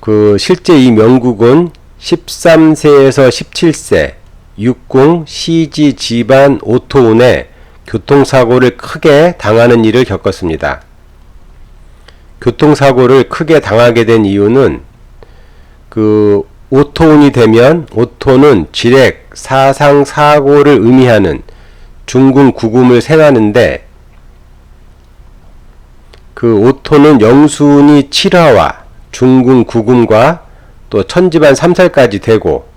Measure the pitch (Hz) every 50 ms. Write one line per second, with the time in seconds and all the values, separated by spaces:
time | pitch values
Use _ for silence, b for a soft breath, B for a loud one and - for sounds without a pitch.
0 | - - 110 107 107 104 104 98 - - 185 175 - - 175 143 127 127 117 107
1 | 110 113 127 131 117 127 120 98 110 120 131 160 175 170 - - - - - -
2 | - - - 165 - - - - - 175 160 160 160 160 156 147 - 151 147 139
3 | 135 135 127 - 135 127 120 - - - - - - 165 151 - - - 104 87
4 | 76 67 - - - - - - - - _ - 101 120 127 - - - - 135
5 | 135 151 170 170 160 - - - - - 165 165 165 143 - - 151 143 127 -
6 | - - 117 117 120 107 131 135 139 143 135 - - - 107 127 - - - 139
7 | 123 113 110 113 123 127 101 67 - b b b b b b b b - - 113
8 | - - 139 143 135 - - 135 123 113 123 127 127 123 - - - - - 160
9 | - 160 147 143 156 175 175 - - 104 110 113 117 120 120 117 113 110 104 123
10 | 127 - 98 92 - 101 92 - 98 87 80 76 80 73 67 - - _ _ -
11 | _ - - _ - - - - - - - - - - - - - b b b
12 | b b b b b b b - - 127 117 - - 151 151 - 143 139 131 120
13 | 131 120 131 135 120 - - - 170 151 160 151 - - 101 113 120 120 117 113
14 | 117 107 117 113 107 98 98 101 101 104 117 135 135 101 71 62 - - _ -
15 | - - - - b b b b b b b b b b b b b - - 113
16 | 110 107 107 107 107 104 101 101 - _ _ _ - - - 135 143 - - -
17 | 165 160 151 151 147 143 - 123 117 110 110 113 120 135 160 175 151 - - 110
18 | 120 - - _ - 139 131 131 139 147 135 95 80 - - - - 117 123 135
19 | 131 107 - - - - - - - - 131 135 135 139 139 - 147 143 143 143
20 | 143 135 - - 147 147 147 151 139 139 143 147 143 147 147 117 95 117 127 131
21 | 127 123 117 107 101 90 73 69 - b b b b b b b b b b b
22 | - - - 127 131 135 131 135 143 131 113 - - 113 107 127 127 127 123 120
23 | 110 - 156 160 156 151 139 120 110 107 104 123 117 80 67 - - - _ -
24 | - - - - - - - - - - - - - - - - - - - _
25 | _ - - _ - - - - - - - - - - - - - - - -
26 | - - - - _ - - - - 117 113 101 104 123 135 - _ - 151 147
27 | 143 151 151 123 104 110 120 139 151 151 139 - 147 143 143 143 143 147 147 147
28 | 135 - - - - 196 185 180 170 151 123 98 82 71 - - - - - -
29 | - _ - - 127 127 131 131 127 123 131 127 113 - - 120 110 104 123 123
30 | 120 107 110 107 117 147 170 170 b b b b b b b b b - - 107
31 | 98 - - 175 185 185 156 165 151 147 139 131 - 170 180 175 185 175 - -
32 | 131 117 101 101 - - 113 107 - 90 73 62 - - -